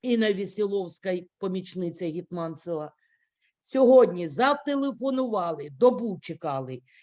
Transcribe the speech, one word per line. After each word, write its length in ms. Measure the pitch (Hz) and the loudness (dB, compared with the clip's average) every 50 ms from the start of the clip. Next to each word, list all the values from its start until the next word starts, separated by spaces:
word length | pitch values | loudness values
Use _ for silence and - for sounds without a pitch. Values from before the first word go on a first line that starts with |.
| - | 0
Інна 300 | 254 240 226 220 214 202 | 0 0 2 2 2 0
Веселовська, 840 | 185 202 190 190 208 208 202 202 202 190 170 - - - 190 185 180 180 _ _ _ | -2 -4 -8 -4 -4 -4 -2 -2 -4 -4 -6 -10 -10 -6 -4 -4 -4 -6 _ _ _
помічниця 680 | - 190 185 190 185 - - 185 180 170 170 - 185 | -8 -6 -6 -6 -8 -8 -8 -6 -6 -6 -6 -6 -8
Гетманцева, 880 | 165 156 175 170 _ 180 175 165 165 160 147 _ 170 170 156 151 151 _ _ _ _ _ _ _ _ _ _ _ _ _ _ _ | -6 -6 -8 -10 _ -8 -8 -8 -8 -8 -12 _ -8 -8 -8 -8 -10 _ _ _ _ _ _ _ _ _ _ _ _ _ _ _
сьогодні 640 | - - 262 269 233 262 254 240 185 175 180 175 160 | -6 2 4 6 8 10 8 8 6 2 -4 -6 -6
зателефонували, 1400 | 143 135 240 269 294 285 - 285 285 277 269 277 233 - 233 269 254 262 262 247 220 196 175 170 165 147 143 147 | -2 2 2 2 2 0 -2 -4 -2 -2 -2 -4 -4 -4 -4 -4 -2 -2 -2 -2 -2 -4 -2 -4 -6 -8 -10 -14
добу 480 | 139 131 233 247 247 196 233 226 190 - - | -2 4 4 4 4 2 -6 -6 -8 -8 -10
чекали 600 | - 165 165 - 156 139 135 135 127 131 127 _ _ _ _ | -14 -14 -8 -6 -6 -4 -4 -6 -8 -10 -14 _ _ _ _